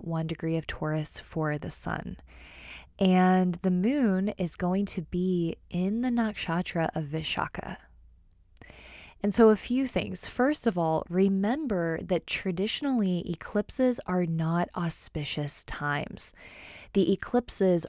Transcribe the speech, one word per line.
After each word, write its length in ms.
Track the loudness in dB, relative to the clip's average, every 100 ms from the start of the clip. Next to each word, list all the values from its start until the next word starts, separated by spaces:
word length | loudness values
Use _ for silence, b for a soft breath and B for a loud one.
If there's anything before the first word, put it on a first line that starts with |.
one 260 | -4 -4 -4
degree 300 | -4 -2 -2
of 100 | -4
Taurus 540 | -6 -2 -2 -2 -6
for 380 | -6 -4 -2 -2
the 120 | -4
sun. 460 | -4 -4 -4 -6 -12 -16 B B B B B B 0
And 560 | 4 6 6 6 2 0
the 140 | 0
moon 600 | 2 2 2 2 2 -2
is 260 | -2 -4 -2
going 280 | 0 0 -2
to 160 | -4
be 560 | -4 -2 0 2 0 -4 -6
in 300 | -2 -2 0
the 80 | 0
nakshatra 800 | 0 0 -2 -2 -2 -2 -2 -2
of 120 | -2
Vishaka. 720 | -4 -4 -4 -4 -4 -6 -10 -12 -16 -20 -20 -20 _ _ _ -20 B B B B B B
And 100 | 0
so 180 | 8 8
a 60 | 6
few 300 | 2 -2 0
things. 420 | -2 -4 -4 -4
First 380 | 0 0 2 0
of 100 | 2
all, 280 | 0 0 0
remember 920 | 2 2 2 0 -2 -2 -2 -2 -4
that 240 | -2 -2 -2
traditionally 1040 | -6 -4 -2 -2 -2 0 0 2 0 -2
eclipses 720 | -8 -4 -4 -2 0 0 0 -2
are 200 | 0 0
not 440 | 0 0 0 0 -2
auspicious 840 | -2 0 -2 -4 -6 -4 -2 -2
times. 680 | -4 -4 -2 -2 -4 -6 -8 -10 B B B B B
The 180 | 2 4
eclipses 720 | 2 0 0 0 2 4 4